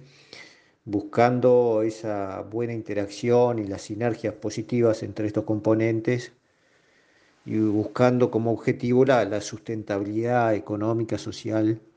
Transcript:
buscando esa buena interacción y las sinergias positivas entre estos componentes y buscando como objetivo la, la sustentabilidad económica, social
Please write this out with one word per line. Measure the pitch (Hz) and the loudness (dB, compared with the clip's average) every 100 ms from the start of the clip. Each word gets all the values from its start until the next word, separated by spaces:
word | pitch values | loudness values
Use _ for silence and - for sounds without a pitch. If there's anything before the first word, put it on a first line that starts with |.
| - - _ - - - _ _ | -16 -20 _ -20 -20 -20 _ _
buscando | - 101 - 117 120 123 127 123 120 110 | -6 -4 -2 2 4 4 4 4 4 2
esa | 110 110 110 104 95 95 | 0 -4 -6 -6 -6 -8
buena | 101 110 117 | -8 -6 -6
interacción | 117 107 104 101 - 120 120 123 117 | -6 -6 -4 -6 -4 2 4 4 2
y | 98 | -4
las | 95 | -8
sinergias | - 104 120 107 107 | -8 -4 -2 -2 -4
positivas | - 110 120 110 123 117 107 | -6 -6 -6 -2 2 2 2
entre | 104 101 107 | -4 -6 -4
estos | - | -2
componentes | - 107 110 110 113 113 113 127 - _ _ _ _ _ _ _ _ _ _ _ - | -2 0 2 2 2 0 0 -2 -4 _ _ _ _ _ _ _ _ _ _ _ -6
y | 110 | 0
buscando | 107 104 104 - 123 123 123 | 2 0 -2 2 4 4 2
como | 110 110 | 2 0
objetivo | 110 - 123 120 123 | -2 -2 -2 2 4
la, | 135 123 | 4 4
la | 98 104 | 2 -2
sustentabilidad | - 104 - 110 104 101 101 107 117 123 113 | -6 -10 -8 -8 -4 -4 -2 -2 0 2 2
económica, | 104 - 104 110 117 110 104 | 0 -2 -4 -2 -2 -2 -6
social | - - 110 110 110 113 - | -8 -10 -4 0 0 -2 -6